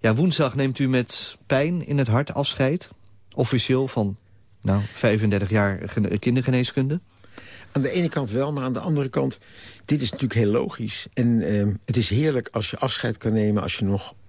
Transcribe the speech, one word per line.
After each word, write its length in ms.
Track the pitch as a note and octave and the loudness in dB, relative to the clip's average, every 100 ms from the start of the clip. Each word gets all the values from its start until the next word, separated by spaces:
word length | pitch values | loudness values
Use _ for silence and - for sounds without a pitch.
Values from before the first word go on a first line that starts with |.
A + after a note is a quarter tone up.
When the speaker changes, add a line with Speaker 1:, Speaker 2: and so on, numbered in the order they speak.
Speaker 1:
Ja, 140 | A#2 | 2
woensdag 400 | A2 F3+ D#3+ C#3+ | 2 2 2 0
neemt 240 | A#2+ C3+ B2 | 2 -2 0
u 100 | C3+ | 2
met 480 | C3 A#2+ - - - - | 2 0 -6 -10 -14 -2
pijn 400 | C3+ D3+ F3+ B2+ | 0 2 -2 -2
in 120 | C#3+ | 0
het 80 | B2 | 2
hart 260 | A2+ C#3+ | 2 2
afscheid. 560 | - C#3 - C3 E3+ - - - - - | -2 -4 0 0 0 -6 -20 -20 -20 -16
Officieel 540 | - B2+ B2+ - C3 C3+ | -4 0 0 2 0 0
van, 280 | - G#2 G2 _ - _ - | 0 -2 -4 _ -20 _ -8
nou, 200 | G2 G2 G#2 | 0 0 -2
vijfendertig 560 | - A#2 G#2+ G#2 G2+ F#2+ | 0 2 2 2 0 2
jaar 280 | A2 G2+ F#2+ | 2 2 0
gene-, 340 | G2+ - G2+ G#2 | -4 -2 0 0
kindergeneeskunde. 840 | - B2 B2+ B2+ B2+ - C3+ E3 - _ - - - - - | 0 0 2 0 0 -2 -2 -2 -6 _ -20 -20 -20 -20 -8
Speaker 2:
Aan 100 | - | -4
de 80 | C3+ | -2
ene 180 | F3+ E3+ | 0 0
kant 220 | - B2 | -2 -2
wel, 220 | A2 C#3 | -2 -2
maar 120 | D3 | -2
aan 80 | C3 | -2
de 80 | A#2+ | -4
andere 280 | F#3 D3+ C3+ | -2 0 0
kant... 300 | C#3+ C3+ - - - - - | -2 -2 -4 -18 -20 -20 -20
dit 180 | - D3 | -2 0
is 80 | C3+ | 0
natuurlijk 300 | - B2+ A2+ | -2 -2 2
heel 120 | G#2+ | 2
logisch. 540 | G#2+ - - A2 - - | 2 0 -6 -8 -8 -8
En, 280 | - A#2+ A#2 | 0 2 2
ehm, 300 | E2 G#2 G2+ G2 | 2 2 0 -2
het 120 | - A#2+ | -2 0
is 120 | A2 | 2
heerlijk 400 | A2 D#3 C3 - | 2 2 0 -2
als 180 | A2+ G#2 | -6 -6
je 80 | - | -4
afscheid 400 | C3 - A#2 A2 | -4 -2 -4 -2
kan 140 | A2+ | 0
nemen, 300 | A2 G#2+ G#2 | 2 2 2
als 120 | - | -2
je 100 | - | -2
nog 300 | G2 G2+ - - | 0 0 -4 -20